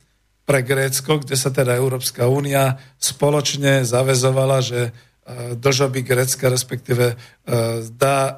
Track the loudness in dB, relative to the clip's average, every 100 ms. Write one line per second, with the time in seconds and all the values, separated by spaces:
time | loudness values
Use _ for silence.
0 | _ _ _ _ -2 0 0 0 0 -2
1 | -2 -2 -2 -2 -2 0 0 2 0 -2
2 | -6 0 2 2 0 0 0 -2 -10 _
3 | -6 0 2 2 0 0 2 2 2 2
4 | 2 2 2 2 2 2 0 -2 -4 -8
5 | _ _ -18 -14 -10 -2 0 2 0 0
6 | 0 0 0 0 0 0 -2 -6 -2 0
7 | 0 -2 -12 _ -4 -2 0 -4 -8 -2
8 | 2 2 0